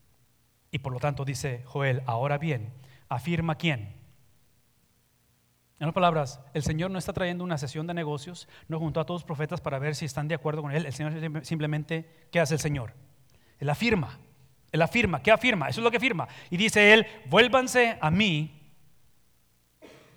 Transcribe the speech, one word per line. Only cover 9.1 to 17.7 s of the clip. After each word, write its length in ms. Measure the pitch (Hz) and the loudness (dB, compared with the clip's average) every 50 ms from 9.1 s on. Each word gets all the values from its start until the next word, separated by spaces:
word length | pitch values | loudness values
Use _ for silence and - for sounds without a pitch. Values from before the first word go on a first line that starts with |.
| 175 170 | -4 -8
los 60 | - | -6
profetas 340 | - 151 131 151 - 175 151 | -8 -6 -4 -4 -4 -4 -6
para 180 | - 156 139 135 | -6 -4 -4 -4
ver 160 | 143 156 147 | -4 -4 -4
si 120 | - 165 | -4 -6
están 200 | 139 - 147 147 | -6 -6 -4 -2
de 80 | 151 165 | -2 -2
acuerdo 280 | 147 - 151 147 160 | -2 -2 -4 -4 -4
con 100 | 147 143 | -4 -4
él. 140 | 143 160 156 | -2 -4 -4
El 60 | 135 | -4
Señor 200 | 113 156 151 151 160 156 | -6 -6 -4 -4 -4 -4
sim-, 240 | 160 160 151 156 156 | -6 -6 -6 -6 -6
simplemente, 800 | - 165 151 151 151 147 151 147 - 160 160 160 - - - - - | -4 -4 -2 -2 -2 -2 -2 -4 -4 -6 -6 -8 -10 -20 -20 -10 -4
¿qué 80 | - 170 | 0 0
hace 140 | 160 131 160 | 2 2 0
el 60 | 139 | 0
Señor? 340 | - 151 143 135 113 104 - - - - _ _ _ _ _ _ _ _ _ - | 0 -2 -4 -4 -6 -10 -14 -18 -20 -20 _ _ _ _ _ _ _ _ _ -6
Él 100 | 139 143 | -2 -2
afirma, 480 | 143 - 220 240 220 175 123 - - - - - _ _ - - _ _ _ - | -2 0 2 2 2 2 0 -4 -8 -16 -20 -20 _ _ -20 -20 _ _ _ -4
él 100 | - 156 | 0 2
afirma, 400 | 165 160 - - 214 190 160 131 | 2 2 2 2 2 0 0 2
¿qué 80 | - 208 | 6 6
afirma? 380 | 220 214 247 254 226 165 135 135 | 6 6 6 2 2 2 0 -2
Eso 120 | 127 226 | -2 0
es 40 | 233 | 0
lo 60 | 233 | 0
que 60 | 226 214 | 2 2
afirma. 280 | 233 262 202 151 123 - - - - - | 0 0 -2 -2 -6 -8 -10 -16 -10 -4
Y 60 | 175 | 0
dice 360 | 175 220 208 - 208 208 208 | 0 2 4 6 8 10 10
él, 140 | 220 226 214 - - - - | 10 10 8 2 -4 -12 -4
"Vuélvanse 720 | 127 160 214 247 240 254 262 254 - | 2 6 6 6 6 4 2 2 4